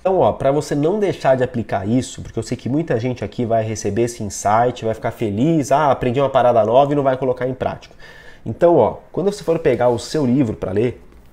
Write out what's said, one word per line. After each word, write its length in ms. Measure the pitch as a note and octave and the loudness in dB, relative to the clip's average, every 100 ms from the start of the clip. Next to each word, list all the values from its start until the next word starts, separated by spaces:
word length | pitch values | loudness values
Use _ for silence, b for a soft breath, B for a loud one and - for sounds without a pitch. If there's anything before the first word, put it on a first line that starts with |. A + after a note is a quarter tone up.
Então, 160 | F3+ F#3+ | -2 2
ó, 160 | A#2+ | 2
pra 180 | - C3+ | 2 0
você 240 | C#3+ C#3+ D3 | 0 0 0
não 240 | D3+ G#3 | 0 0
deixar 380 | G3 D3 C#3+ C3 | -2 -2 0 2
de 60 | |
aplicar 440 | B2 A#2+ G#2+ G#2+ G2 | 0 -4 -4 -4 0
isso, 340 | B2 B2 - | 0 -2 -8
porque 160 | F#2 - | -10 -8
eu 60 | |
sei 140 | A2 B2 | -6 -6
que 100 | A2+ | -4
muita 320 | C#3 E3+ B2 | -2 0 -2
gente 240 | B2 B2 | -2 -4
aqui 220 | G#2 - A#2 | -6 -4 0
vai 180 | A2+ | 0
receber 380 | A2 G#2+ G#2 G2 | 0 -4 -2 0
esse 200 | A#2 A#2 | -2 -2
insight, 600 | G#2 - - A2 B2 A#2+ | -10 -4 0 2 2 0
vai 100 | A2 | -4
ficar 180 | A2 A#2+ | -4 -6
feliz, 600 | - A2+ G2+ D3 E3 B2+ | -4 -4 0 2 2 2
"Ah, 180 | C#3 D3+ | 2 2
aprendi 300 | B2 C3 B2 | 2 0 0
uma 100 | C#3 | 0
parada 320 | B2+ B2 A#2+ A2 | 2 4 4 4
nova", 260 | B2 C#3+ | 4 4
e 40 | D3 | 2
não 60 | |
vai 120 | C3+ C3 | 0 0
colocar 320 | C3 B2 B2+ | -2 -4 -4
em 60 | |
prática. 420 | B2+ - - - - B B B B - | -4 -6 -6 -14 -20 B B B B -10
Então, 300 | A2 E3+ E3+ | 2 4 6
ó, 220 | G#2 - - | 4 0 -10
quando 220 | - F#3 | -4 -4
você 100 | G3+ | -2
for 160 | - E3 | -2 0
pegar 280 | E3 A#2+ B2 | 0 2 2
o 100 | A#2+ | 0
seu 280 | - D#3+ C3+ | -2 -2 2
livro 320 | B2+ B2 G#2 | 2 0 -2
pra 160 | - | -4
ler, 280 | F#2+ A#2+ - - - - | -2 -2 -4 -14 -20 -20